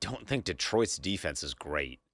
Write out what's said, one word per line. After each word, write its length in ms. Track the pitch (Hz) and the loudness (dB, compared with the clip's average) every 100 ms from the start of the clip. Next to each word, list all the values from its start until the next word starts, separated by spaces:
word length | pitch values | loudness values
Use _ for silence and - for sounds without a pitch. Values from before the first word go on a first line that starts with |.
don't 260 | - 127 - | -6 -6 0
think 180 | 135 | 0
Detroit's 520 | 98 82 - 110 113 - | 0 -2 2 4 4 2
defense 460 | 80 98 85 71 | 0 0 0 -2
is 100 | 71 | -4
great. 480 | 64 71 73 69 64 _ | -6 -2 -2 -2 -6 _